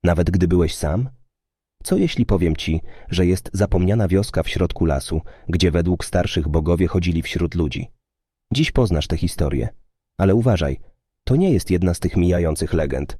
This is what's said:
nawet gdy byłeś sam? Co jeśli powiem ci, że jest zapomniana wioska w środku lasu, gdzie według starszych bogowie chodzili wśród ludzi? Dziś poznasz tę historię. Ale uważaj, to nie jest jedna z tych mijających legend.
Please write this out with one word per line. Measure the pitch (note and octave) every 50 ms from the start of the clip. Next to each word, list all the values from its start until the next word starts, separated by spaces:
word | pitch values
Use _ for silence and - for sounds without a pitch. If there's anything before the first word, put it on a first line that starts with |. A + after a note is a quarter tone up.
| -
nawet | F2 E2+ E2 F2 E2+
gdy | F2 F2+ F2+ E2+
byłeś | F2+ F2+ E2+ D#2+ -
sam? | - - D2+ D#2 G#2 C3 C3 - - - _ _ _ _ _ _ _ _ _ _ _
Co | - - F#3
jeśli | F#3+ G3 E3 - - A#2+
powiem | - A2 F2+ F2+ E2 D#2+
ci, | - - - D#2+ - - - - - - -
że | - F2 F2+
jest | F2 F#2 F#2 - -
zapomniana | - F#2+ G#2 G2 - F2+ F2+ F#2 G#2 A#2 G#2+ F2
wioska | F2+ F#2+ G#2+ - - E2+
w | D#2+ -
środku | - - F2+ E2 - - E2
lasu, | E2 D2 C2+ - - D#2+ D#2 - - - - - -
gdzie | E2+ F2 F2 F2
według | D2+ F2 E2 F2 F2+ - -
starszych | - - F2+ F2 - - E2+ D2 D2+
bogowie | D2+ D#2+ D#2 E2 F2 E2+ F#2
chodzili | E2 - F#2 E2+ F2+ E2+ E2
wśród | D#2+ - - F2 F2 E2 -
ludzi? | F2+ E2 D2 B1+ - - - - _ _ _ _ _ _ _ _ _ _ _
Dziś | B2 C3 D#3+ -
poznasz | - - B2 G2+ F2+ D#2 -
tę | - E2
historię. | D#2+ - F2 - - D#2+ C#2 - C2 A#1 - - - - _ _ _ _ _ _ -
Ale | - F#2+ F#2+
uważaj, | A#2 A#2 B2+ G#2+ E2 D2+ C#2 C#2 - - - _ _ _ _ _ _ _
to | - B2+
nie | D#3 F#3 F#3+
jest | C#3+ F#2 - -
jedna | F2+ F2 F2+ F2+ E2+
z | -
tych | - F2 -
mijających | F2+ F2 F2 F2+ F2 E2+ D#2+ D#2 - E2 D#2
legend. | - E2 D#2 C#2 B1+ C2 C#2+ - -